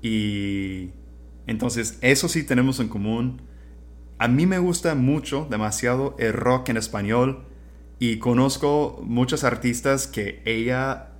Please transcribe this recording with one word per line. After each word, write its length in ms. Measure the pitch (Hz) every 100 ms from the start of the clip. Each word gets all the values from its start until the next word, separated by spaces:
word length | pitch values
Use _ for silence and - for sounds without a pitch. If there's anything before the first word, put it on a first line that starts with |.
Y 880 | 113 110 107 101 101 98 98 95 90 - - - - - -
entonces, 500 | 110 123 117 110 -
eso 260 | 123 143 170
sí 160 | 170
tenemos 360 | 143 123 131 131
en 80 | 110
común. 520 | 107 104 113 127 127 - - - - - - - -
A 80 | 120
mí 180 | 127 175
me 140 | 185
gusta 360 | 180 170 170 147
mucho, 520 | 127 151 143 139 151
demasiado, 680 | 107 107 - 120 127 135 -
el 140 | 113
rock 360 | 104 123 127 127
en 80 | 113
español. 680 | 107 104 101 113 131 135 - - - - - -
Y 200 | 120 110
conozco 800 | 123 123 135 131 147 147 147 -
muchos 400 | - 117 123 151
artistas 600 | 135 120 120 120 139 135 127
que 360 | - 101 - -
ella 680 | 113 117 127 135 127 - -